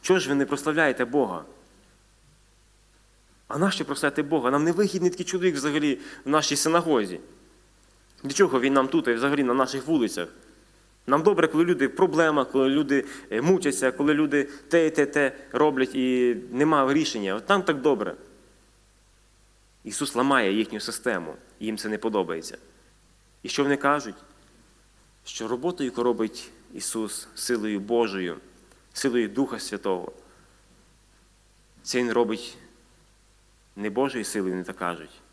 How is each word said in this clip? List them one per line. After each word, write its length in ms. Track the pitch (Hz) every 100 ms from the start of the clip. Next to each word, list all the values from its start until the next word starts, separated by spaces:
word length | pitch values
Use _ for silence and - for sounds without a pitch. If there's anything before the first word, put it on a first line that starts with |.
Чого 180 | - 185
ж 100 | 139
ви 60 | 143
не 100 | 139
прославляєте 600 | 147 156 156 156 123 120
Бога? 400 | 143 117 87 76 - - _ _ _ _ _ _ _ _ _ _ _ _ _ _ _ _ _ _
А 100 | -
нащо 280 | 190 - 143
прославляти 380 | 139 147 143
Бога? 280 | 143 156 123
Нам 120 | 143
не 80 | 156
вигідний 380 | 175 202 180 180
такий 160 | 180 180
чоловік 300 | 185 185 147
взагалі 440 | 143 151 147 131 - - -
в 40 |
нашій 260 | 151 147 147
синагозі. 640 | 156 170 165 131 98 87 - - - - _ _ _ _ _ _
Для 80 | 139
чого 280 | 143 170 135
він 140 | 131
нам 140 | 139 131
тут 200 | 160 123
і 60 |
взагалі 300 | 117 139 143
на 100 | 131
наших 340 | 127 131 135 139
вулицях? 420 | 160 110 - 85 - - - _ _ _ _ -
Нам 160 | 143
добре, 240 | 175 180 165
коли 180 | 156 175
люди 220 | 170 -
в 80 | -
проблемах, 560 | 185 151 160 151 127
коли 180 | 139 131
люди, 360 | 143 143 139 - - -
е, 100 | 110
мучаться, 500 | 147 190 147 139 131
коли 220 | 127 147
люди 300 | 147 151 143
те 440 | 135 - - 170 160
і 20 |
те, 160 | 156 143
те 300 | 147 135 - -
роблять 440 | 123 151 131 127 127
і 420 | 127 127 123 113 -
нема 420 | 123 151 151 131
рішення. 420 | 143 151 113 98 101
От 100 | -
там 180 | 196
так 180 | 190 147
добре. 340 | 143 127 98 - - - - _ _ _ _ _ _ _ _ _ _ _ _ _
Ісус 320 | 110 101 143 117
ламає 380 | 135 135 101
їхню 260 | 104 110 107
систему, 560 | - 113 127 98 80 - - -
їм 180 | 107 107
це 120 | 107
не 80 | 104
подобається. 600 | 113 104 87 82 - - - _ _ _ _ _ _ _
І 60 | 120
що 140 | -
вони 140 | 143 139
кажуть? 380 | 139 147 113 - - - _ _ _ _ _ _ _ _ -
Що 220 | - 113
роботу, 360 | 123 156 175
яку 200 | 131 123
робить 480 | 120 110 110 - - - -
Ісус 540 | - - 113 107 - - -
силою 440 | - 120 107 101
Божою, 580 | 101 117 113 98 87 82 - - - - _
силою 360 | - 139 120 107
Духа 300 | 104 135 113
Святого, 520 | - 101 101 90 - - - - _ _ _ _ _ _ _ _ _ _ _ _ _ _
це 140 | - 123
Він 140 | 123
робить 460 | 113 117 110 - - - - _ _ _ _ _ _ _ _ _ -
не 140 | 104
Божою 360 | 104 135 127 104
силою, 280 | 110 95
вони 100 | 92
так 120 | 87 -
кажуть 460 | 87 85 76 - _